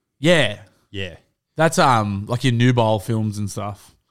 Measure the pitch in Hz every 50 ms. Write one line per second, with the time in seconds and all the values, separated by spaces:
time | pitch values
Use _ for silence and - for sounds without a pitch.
0 | _ _ _ _ 131 165 180 156 127 101 104 - - - _ _ _ _ - 98
1 | 95 87 82 - _ _ _ _ _ _ _ 151 160 165 - 180 160 139 123 113
2 | 104 104 101 98 104 110 120 120 - 131 120 117 123 127 123 120 113 110 110 110
3 | - - 117 110 107 107 101 104 104 98 - 107 101 104 101 - - - _ _
4 | _ _